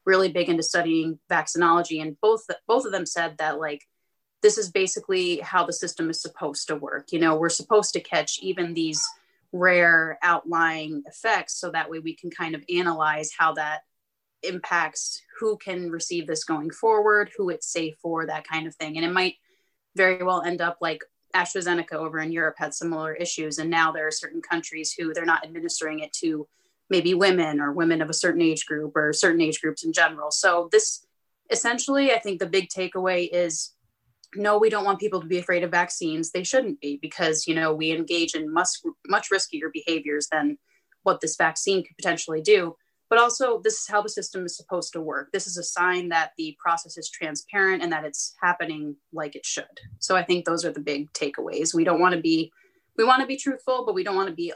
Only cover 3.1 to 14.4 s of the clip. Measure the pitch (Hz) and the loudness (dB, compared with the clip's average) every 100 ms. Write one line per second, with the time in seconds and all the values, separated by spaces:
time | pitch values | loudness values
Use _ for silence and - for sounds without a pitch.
3.1 | 170 165 156 156 147 156 147 _ _ _ | -2 -2 -2 -4 -2 -4 -8 _ _ _
4.1 | _ _ - 208 214 190 190 185 - - | _ _ 4 4 4 0 0 0 -2 -2
5.1 | 185 180 175 175 180 175 170 175 - 165 | 0 0 -2 0 0 0 -2 -6 -4 -4
6.1 | 165 160 - - 139 - 147 139 - - | -4 -8 -6 -6 -6 -6 -6 -4 -8 -4
7.1 | 170 165 156 165 - - 214 196 180 - | 2 4 4 2 0 4 4 4 -2 -2
8.1 | 165 151 - 190 185 170 165 160 151 - | -2 -2 -4 -4 -2 -2 0 -2 -2 -4
9.1 | - _ _ _ 180 185 180 170 165 160 | -8 _ _ _ 2 6 6 6 6 2
10.1 | - 175 170 165 165 165 160 156 151 147 | 0 2 2 0 2 2 0 -6 -8 -10
11.1 | - 226 202 - - 180 165 156 160 160 | -4 0 0 -2 -8 -4 -4 -4 -6 -8
12.1 | 160 175 - 165 156 151 175 180 160 156 | -10 -12 -8 -6 -6 -2 0 0 2 0
13.1 | 151 156 - 160 151 151 156 _ _ _ | 0 -4 -4 -4 -2 -4 -6 _ _ _
14.1 | _ _ _ | _ _ _